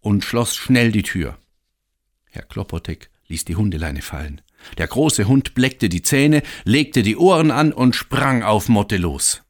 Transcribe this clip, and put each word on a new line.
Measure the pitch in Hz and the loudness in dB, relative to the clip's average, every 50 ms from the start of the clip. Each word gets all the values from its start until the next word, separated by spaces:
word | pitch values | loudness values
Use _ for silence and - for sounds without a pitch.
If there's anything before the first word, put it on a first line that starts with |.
und | _ 107 104 101 - | _ 0 0 0 0
schloss | - - 117 120 - - | -2 -2 -2 -2 -2 -4
schnell | - - - 131 123 120 117 | -10 -2 2 2 4 4 2
die | 107 107 92 | 2 0 -2
Tür. | - - 92 80 - - - _ _ _ _ _ _ _ _ _ _ _ _ _ _ _ _ _ _ | -2 -4 -4 -4 -6 -8 -14 _ _ _ _ _ _ _ _ _ _ _ _ _ _ _ _ _ _
Herr | _ - - | _ -18 -16
Klopotek | _ - - 101 - - 82 - - 80 - - _ _ _ _ | _ -10 -10 -10 -8 -10 -10 -8 -10 -12 -12 -14 _ _ _ _
ließ | _ 80 76 - | _ -10 -10 -8
die | - 85 | -6 -4
Hundeleine | 85 107 101 87 78 82 80 71 69 | -2 -2 -2 -2 -4 -6 -6 -6 -8
fallen. | - - - 73 71 76 73 - _ _ _ _ - - - - | -10 -10 -12 -10 -10 -12 -12 -16 _ _ _ _ -20 -20 -8 -8
Der | 82 | -8
große | 80 - 117 151 156 - - 104 98 | -4 -2 0 0 0 2 0 2 2
Hund | 131 135 135 - - | 2 2 2 0 -2
bleckte | - 127 131 - - - 101 | 0 0 0 0 -2 -2 -2
die | 85 87 | -2 -2
Zähne, | - - - 135 139 147 151 147 143 - - - - | -2 0 2 2 4 4 4 2 0 -2 -14 -8 -2
legte | - 107 143 151 - - 135 107 | 0 2 2 2 2 0 0 2
die | 101 110 - | 2 2 4
Ohren | 165 185 185 160 160 156 | 4 4 4 6 4 2
an | 123 131 156 156 - | 2 2 2 0 2
und | - 127 127 117 | 2 2 2 2
sprang | - - _ - 123 131 135 131 120 110 | 0 -6 _ -4 -2 0 0 0 0 2
auf | 101 107 104 - - | 2 2 2 2 2
Motte | 113 101 101 101 110 | 2 2 2 0 -2
los. | 95 87 85 71 69 - - - - _ _ | -2 -2 -2 -4 -2 -4 -4 -4 -6 _ _